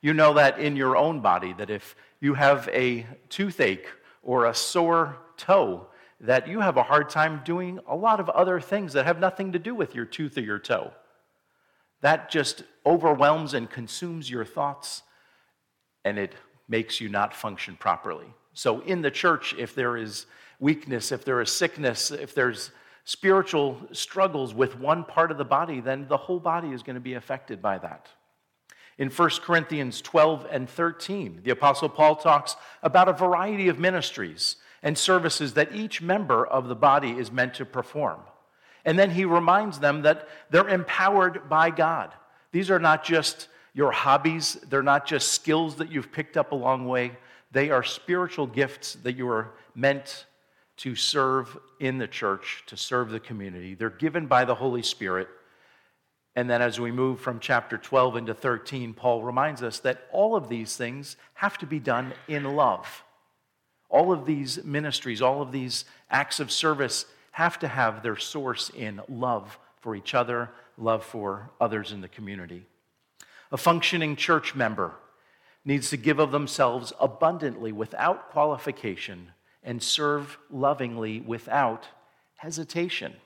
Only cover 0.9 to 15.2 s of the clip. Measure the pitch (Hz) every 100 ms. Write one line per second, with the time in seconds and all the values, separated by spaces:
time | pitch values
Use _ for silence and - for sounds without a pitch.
0.9 | 131 151 156 104 90 92 92 98 104 -
1.9 | - _ _ 143 139 139 139 - - 127
2.9 | 120 113 139 _ - 196 170 117 190 -
3.9 | - _ _ - 123 117 117 - 180 170
4.9 | 165 151 135 - - - 190 120 87 -
5.9 | - _ _ 107 127 135 202 196 131 120
6.9 | 147 147 156 156 151 135 175 180 185 -
7.9 | 147 220 214 170 - 185 180 139 202 185
8.9 | 139 139 165 185 185 190 175 170 240 165
9.9 | 123 117 - 151 135 110 104 - 117 58
10.9 | - _ _ _ _ _ _ _ _ _
11.9 | _ 147 156 160 160 135 - - _ 143
12.9 | 170 165 143 143 156 151 135 113 - 117
13.9 | - 175 165 135 123 107 - 143 143 -
14.9 | - _ _